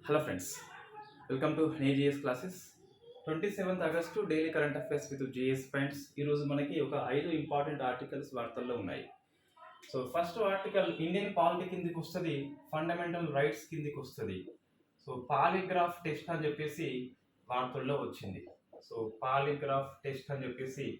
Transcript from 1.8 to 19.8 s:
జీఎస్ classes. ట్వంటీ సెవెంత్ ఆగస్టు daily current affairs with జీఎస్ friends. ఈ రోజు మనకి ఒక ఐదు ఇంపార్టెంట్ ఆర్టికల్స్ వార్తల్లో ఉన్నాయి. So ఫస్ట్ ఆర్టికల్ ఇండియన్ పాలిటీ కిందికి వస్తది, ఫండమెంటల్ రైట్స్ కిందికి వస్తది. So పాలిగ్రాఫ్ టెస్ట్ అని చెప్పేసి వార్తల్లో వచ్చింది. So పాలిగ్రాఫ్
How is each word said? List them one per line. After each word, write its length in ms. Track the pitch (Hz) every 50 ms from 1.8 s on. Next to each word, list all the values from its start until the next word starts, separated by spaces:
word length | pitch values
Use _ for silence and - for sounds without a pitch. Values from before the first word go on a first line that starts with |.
| 135 135 139 139
జీఎస్ 180 | 143 139 139 -
classes. 320 | 143 131 123 - - 185 - - - - _ _ - - - _ - - - - -
ట్వంటీ 240 | 160 156 160 190 202 -
సెవెంత్ 260 | 196 185 185 185 170 170 156
ఆగస్టు 320 | 160 170 165 - - 214 202 156
daily 180 | 160 156 160 160 156
current 220 | 156 147 147 139 147
affairs 240 | 143 - 147 143 - -
with 120 | 139 135 135 127 -
జీఎస్ 320 | 123 127 131 135 131 - -
friends. 260 | - 139 139 143 - - - - _ 143
ఈ 20 | 143 147
రోజు 160 | 147 147 143 143
మనకి 240 | 143 143 143 143 - 160 131
ఒక 80 | 135 147 135 - 120 131
ఐదు 120 | 147 160 175 160 147
ఇంపార్టెంట్ 420 | 139 156 151 143 139 156 151 135 131 127
ఆర్టికల్స్ 400 | 127 - 139 - 143 135 - - 127 120
వార్తల్లో 360 | 117 113 - 131 123 123 120 -
ఉన్నాయి. 240 | - 80 69 - - - - _ _ _ _ _ _ _ _ - - - - - - -
So 80 | - 131 127 127 -
ఫస్ట్ 260 | 165 175 - - 233 214 196
ఆర్టికల్ 420 | 196 190 - - - 196 175 170 160 151 160
ఇండియన్ 260 | 175 185 202 202 - - 175
పాలిటీ 300 | 170 170 180 180 185 - 185
కిందికి 240 | 170 175 165 156 165
వస్తది, 320 | 147 - - 180 170 160 147 139 139 139 - - - -
ఫండమెంటల్ 560 | - 156 165 170 170 175 175 170 170 170 170 151 135 139
రైట్స్ 260 | 147 147 151 - - -
కిందికి 280 | 165 151 147 147 - 139 131
వస్తది. 360 | - - - - - 95 92 - - - _ _ _ _ _ _ _ _ _ _
So 160 | - 127 127 123 -
పాలిగ్రాఫ్ 720 | 147 139 151 175 180 190 180 165 180 180 175 170 - - - 160
టెస్ట్ 240 | 147 - - 170 165
అని 100 | 151 156 147
చెప్పేసి 400 | 147 - 151 147 - 170 147 131 127 127 127 - - _ _ _ _ _ _ -
వార్తల్లో 460 | 123 127 127 127 135 135 127 135 147 - 117 104
వచ్చింది. 340 | 92 - 104 98 92 95 - - - _ _ _ - - - -
So 180 | - 113 113 110 - -
పాలిగ్రాఫ్ 720 | - 131 135 139 143 147 143 139 147 139 139 139